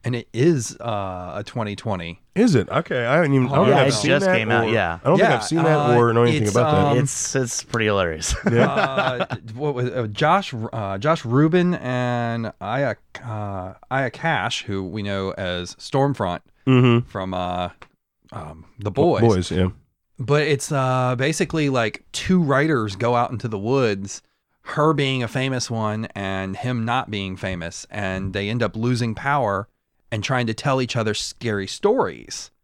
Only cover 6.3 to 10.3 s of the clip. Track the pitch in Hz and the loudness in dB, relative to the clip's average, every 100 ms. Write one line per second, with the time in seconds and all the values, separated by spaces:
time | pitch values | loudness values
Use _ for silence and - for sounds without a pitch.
6.3 | 117 104 110 123 - 147 127 143 - - | 4 2 2 4 4 4 2 0 -2 -4
7.3 | 135 123 - - 117 107 101 87 78 - | -2 -2 -6 -4 0 2 2 0 -2 -4
8.3 | - - 117 - - 135 135 127 123 113 | -2 2 4 4 2 0 0 -2 -2 -4
9.3 | 104 113 113 147 127 123 127 110 104 151 | -6 -10 -6 -4 -2 -4 -4 -6 0 2